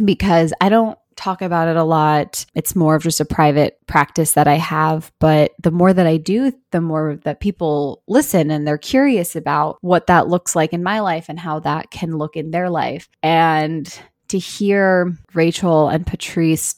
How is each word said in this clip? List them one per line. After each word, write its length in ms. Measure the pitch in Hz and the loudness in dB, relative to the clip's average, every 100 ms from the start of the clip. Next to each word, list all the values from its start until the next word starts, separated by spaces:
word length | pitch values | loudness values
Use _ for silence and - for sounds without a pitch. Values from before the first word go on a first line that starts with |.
because 500 | 202 - 196 170 165 - | 0 0 2 2 2 0
I 80 | 196 | 2
don't 280 | 220 220 - _ - | 2 0 -6 _ -10
talk 260 | 196 180 | -8 -6
about 260 | 185 170 165 | -4 -2 0
it 80 | 165 | 0
a 80 | |
lot. 640 | 160 160 151 151 - - - | 0 2 2 0 -2 -8 -10
It's 220 | - - 185 | -8 -4 0
more 200 | 156 156 | 2 2
of 80 | |
just 160 | 160 - | 0 -2
a 60 | 151 | -2
private 540 | - 151 143 143 - - | 2 2 2 0 -2 -2
practice 460 | 160 143 - 156 | 0 0 0 0
that 140 | - 151 | 2 2
I 80 | 147 | 2
have. 560 | 165 156 156 160 - _ | 0 -2 -2 -2 -8 _
But 320 | 156 151 151 - | 2 4 2 0
the 120 | 170 | -2
more 220 | 175 185 | 2 4
that 140 | 185 170 | 4 2
I 100 | 160 | 2
do, 360 | 151 214 269 262 _ | 0 0 0 -4 _
the 100 | 175 | -4
more 360 | 165 156 156 147 | -2 -2 -4 -6
that 180 | 156 143 | -8 -6
people 640 | 202 180 165 147 143 - - | -6 -2 -2 -2 -2 -6 -2
listen 440 | 233 285 175 151 | 0 2 0 0
and 140 | 151 151 | -2 -2
they're 120 | 151 | -4
curious 580 | - 262 277 220 170 165 | 0 2 2 2 -2 -6
about 440 | 151 147 156 - | -4 -2 -2 -4
what 260 | 180 180 - | 0 0 4
that 200 | 175 - | 2 2
looks 280 | 175 - 170 | 0 -2 -2
like 160 | 156 | -2
in 120 | 170 | -2
my 160 | 180 214 | -4 -2
life 260 | 196 165 165 | -2 -4 -8
and 100 | 160 | -10
how 200 | 165 156 | -8 -6
that 300 | 156 156 - | -4 -6 -8
can 260 | - 170 160 | -8 -6 -6
look 180 | 156 160 | -6 -8
in 160 | 156 | -6
their 180 | 170 180 | -4 -2
life. 400 | 165 120 143 - _ | -2 -4 -6 -14 _
And 720 | 156 160 165 156 156 160 147 - - _ - | 0 2 2 2 -2 -4 -8 -14 -20 _ -8
to 80 | 190 | -6
hear 800 | - - 202 202 190 185 180 170 _ | -6 -4 0 2 4 2 0 -4 _
Rachel 560 | 170 165 - 180 156 151 | 0 0 0 2 4 4
and 160 | 160 180 | 0 -4
Patrice 720 | - - - 165 160 - | -8 -6 -2 0 0 -2